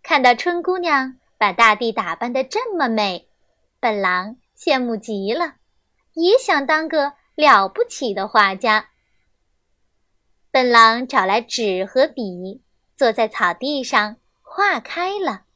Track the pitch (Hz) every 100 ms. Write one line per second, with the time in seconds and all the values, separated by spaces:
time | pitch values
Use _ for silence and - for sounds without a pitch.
0 | - 302 247 240 349 349 339 370 339 285
1 | 262 254 _ _ 208 185 226 214 233 214
2 | 180 170 240 247 262 415 494 370 254 220
3 | 202 180 _ _ _ _ _ _ 240 208
4 | 190 180 196 254 _ _ - 254 247 220
5 | 208 208 196 262 339 - _ _ _ _
6 | _ - 339 480 - 311 269 311 320 311
7 | 285 - _ - 302 226 196 - 480 -
8 | 254 190 202 233 202 190 233 214 - _
9 | _ _ _ _ _ _ _ _ _ _
10 | _ _ _ _ _ 262 254 240 226 233
11 | 254 262 190 208 226 - 220 185 190 254
12 | 302 - 208 180 185 - _ _ _ -
13 | 240 220 214 - 185 170 269 285 247 240
14 | 214 226 _ _ _ - 403 302 - -
15 | 359 403 349 196 _